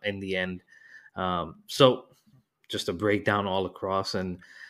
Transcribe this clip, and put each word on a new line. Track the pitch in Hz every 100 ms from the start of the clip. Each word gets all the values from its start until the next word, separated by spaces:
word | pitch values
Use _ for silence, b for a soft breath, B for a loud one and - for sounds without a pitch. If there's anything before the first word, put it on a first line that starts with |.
in | 104 98
the | 98 92
end. | 92 90 - b b b b 92
Um, | 92 90 80 - -
so | - 131 120 - _ _ _ _ _ _
just | 104 -
a |
breakdown | 85 104 101 104 101 98
all | 95 90
across, | - 95 95 95
and, | 98 92 87 B B